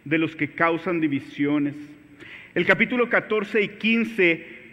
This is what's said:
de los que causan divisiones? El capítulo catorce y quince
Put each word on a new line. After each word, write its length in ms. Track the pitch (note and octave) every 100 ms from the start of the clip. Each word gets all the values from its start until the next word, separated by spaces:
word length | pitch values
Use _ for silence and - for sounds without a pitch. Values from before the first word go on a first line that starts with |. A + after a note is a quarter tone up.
de 140 | C#3 D#3+
los 180 | D#3+ -
que 120 | D3+
causan 520 | - E3+ E3 F#3+ E3+
divisiones? 760 | D#3 C#3 - - C#3+ D3 C#3+ C#3+ - - - - - - -
El 120 | F#3 F3+
capítulo 420 | F#3 A3+ B3 A#3+
catorce 540 | F#3+ - G#3+ G3+ A3
y 60 | G3+
quince 800 | - A3 A3+ A3+ - F3 D#3+ - - -